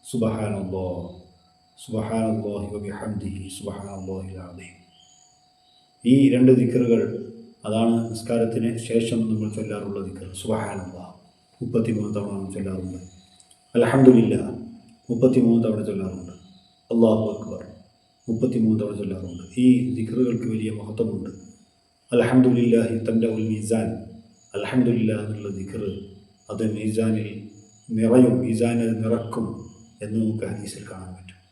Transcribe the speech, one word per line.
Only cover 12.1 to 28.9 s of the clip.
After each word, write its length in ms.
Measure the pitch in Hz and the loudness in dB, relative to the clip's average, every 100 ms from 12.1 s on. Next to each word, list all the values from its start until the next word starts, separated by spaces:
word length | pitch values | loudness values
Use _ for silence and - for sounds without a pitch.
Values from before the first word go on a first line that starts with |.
| 104 | -4
തവണ 140 | 101 | -6
നമ്മൾ 240 | 98 95 | -8 -8
ചൊല്ലാറുണ്ട്. 440 | - 95 92 95 92 - - _ _ _ _ _ 120 | -8 -8 -6 -8 -12 -16 -20 _ _ _ _ _ 0
അൽഹംദുലില്ലാഹ് 920 | 120 135 127 123 110 - - - - - - _ - | 4 8 10 10 6 2 -2 -8 -14 -18 -20 _ -6
മുപ്പത്തിമൂന്ന് 540 | 117 131 127 117 117 | 2 4 4 4 4
തവണ 220 | 110 104 107 | 2 -2 -4
ചൊല്ലാറുണ്ട്. 480 | 98 92 90 87 - - - _ _ _ | -6 -6 -8 -14 -18 -20 -20 _ _ _
അല്ലാഹു 320 | 117 113 110 107 | 4 4 4 0
അക്ബർ 300 | 104 - - - - - _ _ _ - | -4 -10 -12 -14 -20 -20 _ _ _ -6
മുപ്പത്തിമൂന്ന് 520 | 113 131 120 110 107 | -2 0 2 2 2
തവണ 160 | 101 98 | -2 -6
ചൊല്ലാറുണ്ട്. 480 | 98 92 92 87 - 123 | -8 -8 -10 -12 -10 4
ഈ 380 | 127 127 127 113 | 6 6 2 -4
ദിക്റുകൾക്ക് 480 | 110 127 123 110 | -4 0 0 0
വലിയ 280 | 113 110 107 | -4 -4 -4
മഹത്വമുണ്ട്. 580 | 107 104 110 110 98 - - - - _ _ _ _ _ | -6 -10 -4 -4 -4 -8 -12 -20 -20 _ _ _ _ _
അൽഹംദുലില്ലാഹി 880 | 123 117 127 127 120 117 113 113 113 | 2 4 6 6 4 4 4 4 -2
തംലഉൽ 500 | - 113 113 110 110 | 0 0 0 0 -2
മീസാൻ, 380 | 104 107 113 110 92 - - - _ _ | -2 0 0 0 -6 -12 -18 -20 _ _
അൽഹംദുലില്ലാഹ് 720 | 101 104 131 117 110 107 107 104 | -8 0 2 4 2 0 -2 -4
എന്നുള്ള 240 | 104 101 | -8 -8
ദിക്ർ 320 | 95 95 113 101 95 - - _ _ - | -10 -10 -8 -8 -8 -14 -20 _ _ -14
അത് 140 | 104 110 | -4 -4
മീസാനിൽ 760 | 107 110 110 110 107 104 - - - - _ - | -2 -2 0 0 0 -4 -10 -14 -20 -20 _ -6
നിറയും, 480 | 113 113 127 120 - | 0 6 8 6 4
മീസാൻ 400 | 110 110 117 120 | 0 2 2 2
അത് 240 | 113 | 0